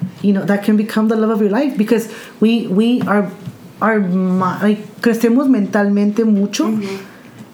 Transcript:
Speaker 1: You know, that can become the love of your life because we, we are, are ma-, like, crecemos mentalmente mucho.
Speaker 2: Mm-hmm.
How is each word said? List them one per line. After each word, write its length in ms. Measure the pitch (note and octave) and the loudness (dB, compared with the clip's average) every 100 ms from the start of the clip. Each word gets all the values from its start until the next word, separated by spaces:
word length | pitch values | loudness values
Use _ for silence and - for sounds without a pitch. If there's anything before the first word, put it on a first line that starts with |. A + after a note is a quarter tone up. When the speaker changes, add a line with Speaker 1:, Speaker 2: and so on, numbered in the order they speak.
| - - | -10 -4
Speaker 1:
You 120 | G3+ | 0
know, 100 | G3 F3 | 0 0
that 180 | G3+ | 0
can 140 | G3+ G#3 | 2 0
become 300 | G#3+ G#3+ A3 | 0 0 0
the 80 | A3 | 2
love 160 | A3 | 0
of 100 | A3+ | 2
your 80 | G#3 | 2
life 240 | G#3+ C#4+ A#3 | 0 0 0
because 300 | G#3 A3+ A3+ - - - | 0 0 -2 -10 -18 -2
we, 280 | A3 A3+ - | 2 2 0
we 340 | F#3 A#3 B3 F3+ | 0 2 2 2
are, 220 | G3+ F#3 - - - - - | 0 -2 -6 -14 -16 -18 -4
are 180 | G#3 G#3+ | 0 0
ma-, 600 | F#3 F#3 F#3 F#3 F#3 F3+ | 0 0 0 0 -2 0
like, 180 | G#3 G#3 - - | 0 0 -4 -4
crecemos 460 | A#3 A3+ A#3 B3 C4+ | 0 2 2 2 2
mentalmente 720 | A3 G3 G#3 G3+ G3+ G#3 G#3 A3+ | 2 2 0 2 2 0 0 2
mucho. 400 | G3+ G3+ - A3 | 2 0 -2 -2
Speaker 2:
Mm-hmm. 300 | A3 G3 G3 - - - - - | -2 -4 -8 -12 -20 -20 -20 -6